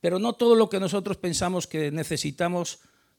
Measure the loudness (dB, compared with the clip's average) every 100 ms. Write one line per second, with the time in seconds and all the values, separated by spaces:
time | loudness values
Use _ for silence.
0 | -2 -2 -2 2 6 6 6 2 -2 -2
1 | -4 -6 -4 -2 -2 -2 -4 -4 -4 -4
2 | -4 -4 -6 -4 -2 -2 -6 -10 _ _
3 | _